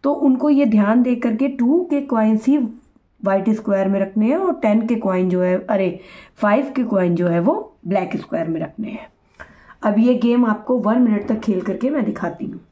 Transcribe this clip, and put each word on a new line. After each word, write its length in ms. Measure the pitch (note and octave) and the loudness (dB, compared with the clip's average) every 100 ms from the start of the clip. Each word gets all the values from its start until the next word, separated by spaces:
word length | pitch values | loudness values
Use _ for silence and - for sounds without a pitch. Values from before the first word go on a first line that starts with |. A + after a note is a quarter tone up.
तो 100 | C#4 | -2
उनको 360 | - C#4 B3+ D4+ | 0 2 2 2
ये 160 | C#4+ C#4 | 4 4
ध्यान 380 | G#3+ G3+ A#3 | 4 4 4
दे 120 | B3 A#3+ | 2 0
करके 320 | A#3+ A3 C4+ | -2 -2 -2
टू 400 | C#4 A#3+ E4 F4+ | 0 0 0 0
के 120 | C#4+ | -4
coins 460 | C#4 A3+ A3 A3 B3+ | -2 0 2 2 2
ही 100 | D4 A3+ - _ _ _ _ | 0 0 -8 _ _ _ _
white 260 | G3 F#3+ F#3+ | -2 0 0
square 380 | G#3+ - G3 G3 | -2 -2 0 0
में 120 | G3 | 0
रखने 260 | G3 G#3+ A3 | -2 0 0
हैं 100 | D#4+ | 0
और 160 | F#4 | 0
टेन 340 | - A3 G#3+ A3+ | 0 2 2 0
के 80 | A3+ | -2
coin 340 | G3 F#3 F#3 | -2 0 0
जो 120 | F3+ | 0
है, 240 | F3+ F#3 - | 0 -2 -2
अरे, 300 | G#3 F#3 F3 - - - _ | -2 -2 -4 -16 -20 -20 _
फ़ाइव 380 | G#3 A3 C4+ - | 0 0 0 -4
के 80 | |
coin 320 | A3 G3 F3+ E3+ | 0 0 2 2
जो 120 | F3 | 0
है 120 | E3+ | 2
वो 380 | F#3 G#4 - _ E3+ | 2 0 -6 _ -4
black 300 | F#3+ F3+ - | -2 -2 -8
square 300 | - E3 E3 | -6 -6 -4
में 140 | D#3+ | -4
रखने 260 | E3 - G#3+ | -6 -8 -10
हैं। 240 | G#3+ - _ _ _ - - _ - | -10 -16 _ _ _ -20 -20 _ -6
अब 120 | G#3+ G3+ | 0 2
ये 140 | A#3+ | 4
game 320 | B3 A#3 A#3+ A#3 | 4 2 2 2
आपको 320 | G#3+ - B3+ | 0 -2 -2
one 240 | G#3 A#3+ | 0 2
minute 260 | A#3+ G#3 - | 2 2 -2
तक 120 | G#3+ | -4
खेल 220 | - F#3 | -2 -2
करके 280 | F3+ F#3 B3+ | -2 -4 -2
मैं 160 | D4 F3 | -2 -4
दिखाती 400 | - F3 E3+ - | -4 -8 -8 -12
हूँ। 140 | - _ | -12 _